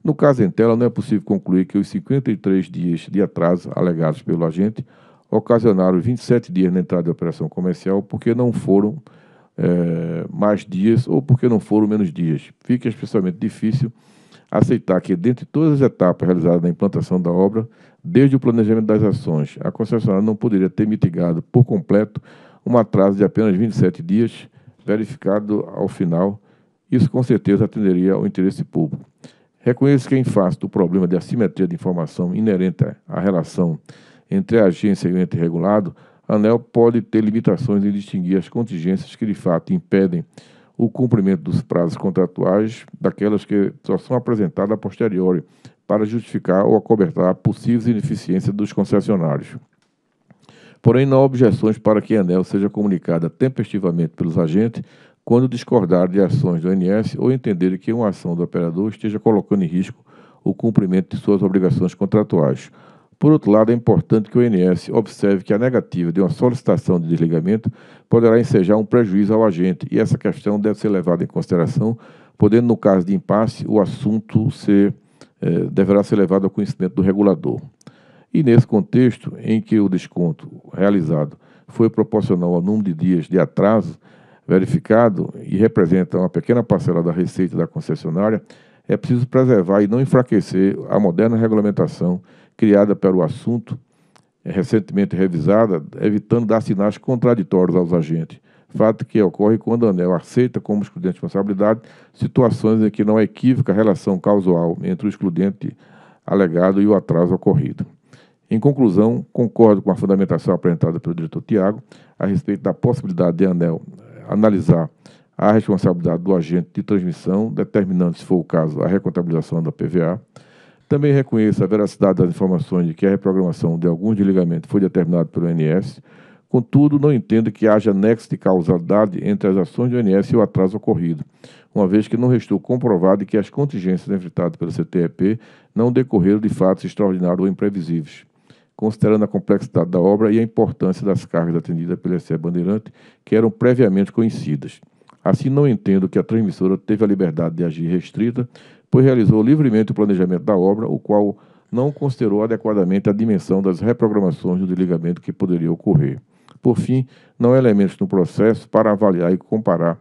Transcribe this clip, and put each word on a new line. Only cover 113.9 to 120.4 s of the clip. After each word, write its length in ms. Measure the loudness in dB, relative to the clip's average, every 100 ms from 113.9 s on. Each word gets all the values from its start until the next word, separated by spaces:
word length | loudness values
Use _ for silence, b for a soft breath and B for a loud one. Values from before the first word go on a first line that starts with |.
| -20 -20 -20 -6
analisar 640 | 0 2 2 2 2 0 _ b b b -2
a 140 | 2
responsabilidade 720 | 2 2 0 0 0 -2 -2
do 120 | 0
agente 340 | -2 0 -4 -4
de 80 | -10
transmissão, 720 | -2 -2 -2 -6 -4 -2 -2
determinando, 640 | -4 -2 -2 0 0 0 -2
se 80 |
for 120 | -2 -2
o 80 |
caso, 380 | 0 -2 -2 -2
a 40 | -2
recontabilização 760 | 0 -2 -4 -2 -4 -2 -4
da 100 | -4
P 160 | -6 -2
V 140 | -2
A. 180 | -2 -4 _ b